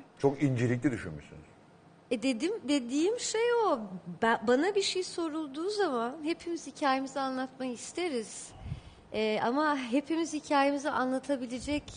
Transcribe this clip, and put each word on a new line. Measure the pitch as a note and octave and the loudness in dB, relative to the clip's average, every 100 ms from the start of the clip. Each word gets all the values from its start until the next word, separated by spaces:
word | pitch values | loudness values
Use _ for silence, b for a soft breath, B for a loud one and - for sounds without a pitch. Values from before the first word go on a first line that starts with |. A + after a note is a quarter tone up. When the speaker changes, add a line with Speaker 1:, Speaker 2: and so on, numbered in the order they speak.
| - - | -14 2
Speaker 1:
Çok | C#3 D3 | 2 4
incelikli | D3 B2 A#2 B2 D3+ | 2 4 4 4 2
düşünmüşsünüz. | A2 F2+ D2+ - D2+ - - - - - - - | 0 -6 -10 -12 -18 -20 -20 -20 -20 -20 -14 -4
Speaker 2:
E | B3 | 0
dedim, | B3+ A3+ D#4+ A4 B3 | 0 0 0 -2 0
dediğim | C#4+ A#3+ C#4 F4 A#4+ | 0 2 2 2 0
şey | - A4 A#4+ A#4+ G#4 | -2 2 4 4 4
o. | C4+ G#3 F#3 - E3+ | 2 -2 -10 -10 0
Ba-, | A3+ A#3 G#3+ | 2 4 4
bana | B3+ F4 G#4 | 4 4 2
bir | |
şey | F#4+ F#4 | 0 -2
sorulduğu | F4+ - E4 D4+ D4+ C4+ F4+ | -4 -4 -4 -4 -6 -4 -4
zaman | G#4 F4+ B3 A#3 D#4 | 0 2 2 -2 -2
hepimiz | D4+ E4 - E4+ - | -4 -4 -4 -6 -6
hikayemizi | - C#4+ C4 C4+ C#4 | 0 2 2 0 -2
anlatmayı | C4+ C4 C4 - B3+ | -2 -2 -4 -4 -6
isteriz. | A3+ - - F4+ B3 G3 - - - B B B B B | -6 -8 -4 -2 -2 -4 -10 -14 -12 B B B B B
E, | G#3 A3 G#3+ | -2 0 2
ama | A3+ C4+ D#4 C#4 | 0 2 2 2
hepimiz | B3 C4 D4 E4 D#4+ | 0 0 0 -2 -2
hikayemizi | D4+ - C#4+ C#4 C#4+ C#4+ | -4 2 4 4 2 0
anlatabilecek, | A#3+ B3+ C4 C4 C#4 B3 B3 C#4 D4 - | 0 0 -2 -2 -2 -2 -6 -2 -4 -4